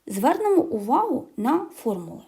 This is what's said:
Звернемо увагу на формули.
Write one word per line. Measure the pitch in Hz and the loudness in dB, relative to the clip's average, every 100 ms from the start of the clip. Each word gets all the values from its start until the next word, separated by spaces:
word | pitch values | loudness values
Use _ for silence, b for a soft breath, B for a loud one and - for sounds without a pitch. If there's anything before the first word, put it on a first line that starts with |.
| - | -10
Звернемо | 196 254 359 415 370 | 0 0 2 4 4
увагу | - 220 202 302 440 - - - | 2 -4 0 2 2 -2 -6 -4
на | 226 339 392 - | 0 0 -2 -6
формули. | 226 190 165 165 | -4 -4 -8 -16